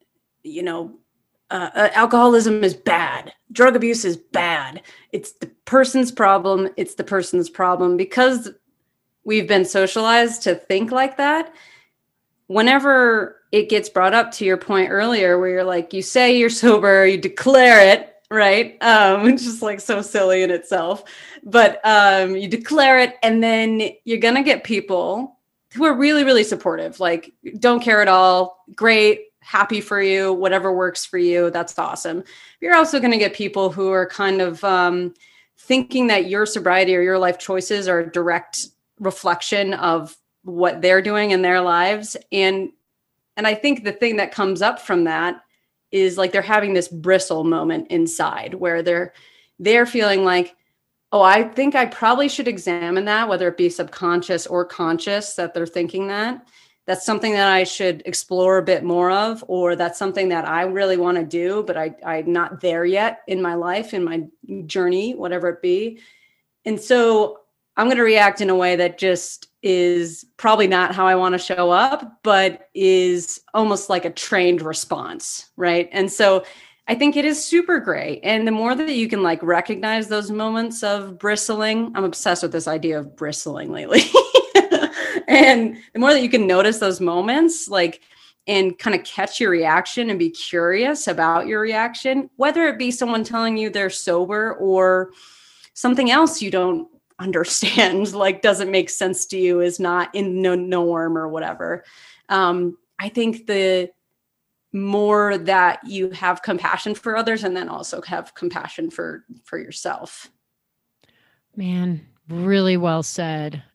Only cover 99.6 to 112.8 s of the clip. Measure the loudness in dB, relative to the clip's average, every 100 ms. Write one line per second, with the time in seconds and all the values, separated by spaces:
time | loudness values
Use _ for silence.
99.6 | 0 -2 -2 -2 -4 -4 -4 -2 0 0
100.6 | -2 -2 0 -2 -2 -4 -6 -8 -8 -8
101.6 | -8 -8 -12 _ -20 _ -4 0 0 0
102.6 | -4 -8 _ -14 -8 -4 -4 -4 -4 -2
103.6 | 0 0 -4 _ _ _ _ _ _ _
104.6 | _ -8 -4 0 2 2 2 -2 0 2
105.6 | 2 0 -10 -6 -6 -4 -4 -4 -4 -4
106.6 | -2 -4 -6 -8 -6 -4 -4 -4 -4 -6
107.6 | -8 -12 -12 -14 -10 -10 -10 -10 -8 -8
108.6 | -10 -10 -10 -8 -10 -12 _ -20 _ -14
109.6 | -12 -12 -10 -10 -12 -20 -20 _ _ _
110.6 | _ _ _ _ _ _ _ _ _ -10
111.6 | -6 -4 -4 -6 -10 _ -14 -6 0 2
112.6 | 2 0